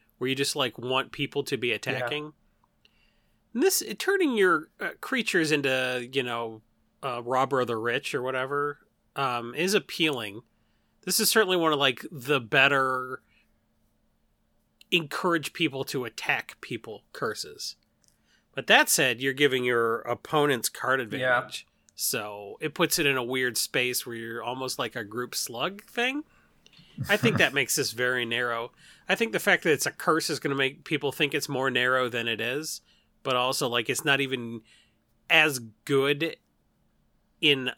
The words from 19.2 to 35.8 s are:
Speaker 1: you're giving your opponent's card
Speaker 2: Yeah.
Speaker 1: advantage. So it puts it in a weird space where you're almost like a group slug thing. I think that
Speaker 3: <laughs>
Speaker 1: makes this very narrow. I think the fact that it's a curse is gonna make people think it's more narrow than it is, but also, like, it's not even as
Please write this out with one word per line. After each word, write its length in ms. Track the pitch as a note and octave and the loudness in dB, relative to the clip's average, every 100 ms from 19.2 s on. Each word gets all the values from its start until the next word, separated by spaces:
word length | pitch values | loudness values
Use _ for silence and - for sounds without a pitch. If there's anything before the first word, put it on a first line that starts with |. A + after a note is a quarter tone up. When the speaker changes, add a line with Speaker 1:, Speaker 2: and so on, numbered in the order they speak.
Speaker 1:
you're 100 | C3+ | -2
giving 320 | C3 C#3+ B2+ | 4 4 4
your 360 | B2 A#2+ A#2 A2+ | 2 2 2 0
opponent's 680 | A#2+ A#2+ - D#3 D3 B2 - | -4 -6 0 2 4 2 -2
card 320 | - A#2+ C3 | -4 0 0
Speaker 2:
Yeah. 40 | |
Speaker 1:
advantage. 600 | A2+ C3 B2+ B2 B2+ - - _ _ | -2 -2 2 2 0 -10 -16 _ _
So 640 | - - A#2+ G#2 G#2 G2+ G#2+ | -6 -4 -2 -6 -10 -12 -8
it 140 | D3 | -6
puts 240 | - E3 - | 0 0 2
it 80 | C#3+ | 2
in 100 | C3+ | 0
a 60 | |
weird 320 | A#2+ C3 B2+ A2+ | 0 0 0 -2
space 480 | - C3+ B2 B2 B2+ | -2 0 0 -2 -6
where 80 | A#2 | -8
you're 260 | A2+ A#2 | -8 -8
almost 360 | A2+ C3 B2+ - | -8 -6 -6 -4
like 160 | A#2+ | -6
a 100 | B2+ | -6
group 300 | G2+ A2+ A#2+ | -8 -8 -6
slug 480 | - - A#2 E3 G3+ | -6 -6 -4 -6 -6
thing. 400 | - A#3+ B3 C#4+ - _ _ _ _ - - - - | -8 -4 -2 -4 -8 _ _ _ _ -20 -16 -8 0
I 80 | G#3 | 2
think 220 | A#3 F#3 | 4 4
that 160 | D3+ | 2
Speaker 3:
<laughs> 0 | |
Speaker 1:
makes 220 | C#3 B2+ - | 2 0 0
this 160 | C3+ | -2
very 340 | A#2 B2+ B2 A#2 | -2 -2 0 -2
narrow. 460 | A#2 B2 A#2 A#2+ _ - - - | -2 -2 -4 -8 _ -20 -10 -4
I 60 | |
think 180 | G3 A3+ | 0 0
the 60 | F#3+ | 0
fact 220 | G#3 F3+ | 2 4
that 80 | E3+ | 4
it's 140 | C#3 C3+ | 2 0
a 40 | |
curse 380 | - - D#3+ - | -2 0 2 0
is 100 | C#3+ | -2
gonna 160 | D3+ | -2
make 300 | C#3 C3 C#3+ | 0 0 -2
people 280 | - D3 C#3+ | -4 -2 -2
think 200 | - D3 | 0 0
it's 140 | D3 - | 0 -2
more 220 | C3 C3 | -2 0
narrow 400 | B2 B2 C3 B2+ | 2 2 2 0
than 180 | A#2+ A#2 | -2 -4
it 120 | G#2+ | -2
is, 400 | A#2 C#3 D#3 - - _ _ _ | -4 -4 -6 -10 -14 _ _ _
but 140 | C3 B2+ | -2 0
also, 320 | B2+ C3 C3 | 2 0 0
like, 200 | A#2+ A#2 | 0 0
it's 160 | B2 | 0
not 160 | C#3 C3+ | 2 2
even 400 | C3+ C3 A#2 A2+ - _ _ _ _ _ - | 0 -4 -6 -10 -14 _ _ _ _ _ 2
as 300 | E3 D#3 C3 A2 - | 4 4 2 -8 -12